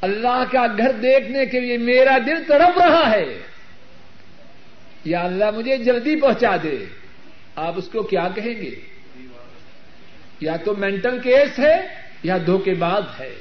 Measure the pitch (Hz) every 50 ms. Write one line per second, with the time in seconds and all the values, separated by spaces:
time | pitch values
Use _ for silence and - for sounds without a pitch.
0 | - 185 202 214 226 247 247 254 254 - - 254 240 233 214 202 226 262 262 214
1 | 220 254 262 269 233 214 254 277 269 240 247 254 247 247 240 240 233 240 247 254
2 | 262 269 269 262 233 254 311 330 - - 294 294 330 359 349 370 349 339 302 330
3 | 311 247 220 208 170 139 117 95 - - - - - - - - - - - -
4 | - - - - - - - - - - - - - - - - - - - -
5 | - 156 165 175 175 180 180 190 208 214 214 220 226 254 269 269 233 240 254 240
6 | 233 285 302 302 285 269 226 - 240 226 190 175 147 156 143 123 98 - - -
7 | - - - - - - - - - - - - 156 170 170 190 175 - - 220
8 | 208 - 196 180 170 180 185 - 208 233 233 220 190 139 - - - - - -
9 | - - - 127 127 127 123 120 123 123 - - - - - - - - - -
10 | - - - - - - - - - 156 165 165 165 202 208 202 202 196 202 196
11 | 180 240 254 247 240 247 247 269 285 285 - - 254 302 320 359 370 - - -
12 | - - - - - 160 185 185 165 160 180 196 190 190 185 165 170 170 180 208
13 | 196 - - - 131 131 110 -